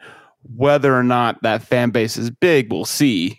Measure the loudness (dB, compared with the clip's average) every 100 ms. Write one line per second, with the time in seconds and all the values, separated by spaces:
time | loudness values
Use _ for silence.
0 | -12 -20 _ _ -16 -2 2 2 2 2
1 | 2 0 0 -2 -2 -2 -2 0 0 0
2 | -2 -4 -8 -2 2 2 0 -4 -6 0
3 | 0 0 -2